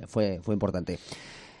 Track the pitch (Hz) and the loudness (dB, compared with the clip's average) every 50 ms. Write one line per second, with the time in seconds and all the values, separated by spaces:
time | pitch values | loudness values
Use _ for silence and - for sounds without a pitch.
0 | - 98 - 117 107 101 95 85 85 - 107 101 95 98 92 92 85 - 87 - | 0 -2 2 4 4 4 2 0 0 2 2 4 4 2 2 2 0 -2 -4 -4
1 | - - - - - - - - - - - - | -6 -10 -12 -12 -12 -14 -16 -16 -16 -18 -20 -20